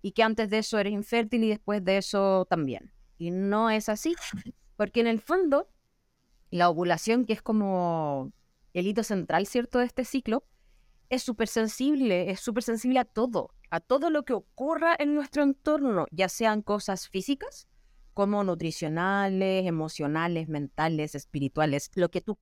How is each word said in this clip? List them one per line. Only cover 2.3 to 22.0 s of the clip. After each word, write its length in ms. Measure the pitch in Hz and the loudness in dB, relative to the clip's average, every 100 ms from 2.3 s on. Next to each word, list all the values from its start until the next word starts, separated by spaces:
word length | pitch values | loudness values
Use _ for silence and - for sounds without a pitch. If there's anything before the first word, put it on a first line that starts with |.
| 190 185 | 2 2
también. 440 | 170 139 113 - - - - | 0 0 -4 -10 -20 -20 -10
Y 120 | 170 | -6
no 400 | 185 196 208 226 | -2 0 2 2
es 180 | 220 214 | 0 -2
así, 260 | 214 320 339 - 196 233 - _ - | -4 -2 -4 -6 -12 -12 -20 _ -4
porque 240 | 208 - | -2 2
en 60 | 233 | 2
el 120 | 226 | 0
fondo 500 | - 349 349 277 370 _ _ _ _ _ _ _ _ | 0 0 2 2 0 _ _ _ _ _ _ _ _
la 180 | 175 175 | 2 4
ovulación, 560 | 165 175 175 - 233 | 4 2 0 2 0
que 80 | 220 | 2
es 100 | 220 | -2
como 880 | - 214 196 185 175 165 151 139 131 - _ _ _ | 0 0 2 0 0 0 -2 -4 -6 -12 _ _ _
el 120 | 180 185 | -4 -2
hito 160 | 208 | -2
central, 440 | 214 196 160 160 196 | -2 -2 0 0 2
¿cierto?, 320 | 240 240 247 | -2 0 0
de 60 | 247 | 0
este 180 | - | -2
ciclo, 400 | 247 269 247 233 _ _ _ _ _ _ _ | -4 -4 -2 -4 _ _ _ _ _ _ _
es 140 | 254 | -4
súper 260 | - 220 220 | -4 -4 -2
sensible, 840 | - 220 - 269 294 254 180 180 | 0 -2 0 0 2 2 2 0
es 100 | 190 | -4
súper 220 | - 220 | -4 -4
sensible 360 | 240 226 247 254 | -2 -2 2 0
a 60 | |
todo, 500 | 247 - 247 208 - - - | 0 -2 -2 -2 -4 -12 -8
a 100 | 165 | -8
todo 300 | _ 262 330 | _ 2 2
lo 140 | 302 | 0
que 80 | - | 0
ocurra 640 | 226 - - 277 320 330 339 | -4 -4 -8 -4 0 2 2
en 160 | 294 | 2
nuestro 280 | 294 277 285 | 0 0 2
entorno, 640 | 285 269 - 302 277 190 151 | 2 2 0 2 2 0 -2
ya 180 | 156 185 | -2 -2
sean 340 | - 226 214 | 2 0 0
cosas 460 | 202 208 - 190 - | -2 -4 -2 -6 -4
físicas, 600 | 190 185 277 494 - - _ _ - - | -6 -4 -4 -4 -16 -20 _ _ -20 -14
como 280 | - 202 208 | -2 0 2
nutricionales, 1200 | 196 170 170 - 160 160 185 196 196 190 190 190 185 | 0 -2 -4 -4 -4 -2 0 0 0 0 0 0 0
emocionales, 840 | 165 156 - 147 156 170 165 160 | -2 -4 -4 -2 0 0 -2 -4
mentales, 680 | 151 143 - 160 160 151 | -6 -6 -2 -2 0 -4
espirituales, 760 | 143 - 147 139 - 156 143 - | -8 -8 -4 -4 0 0 0 -4
lo 160 | - | -2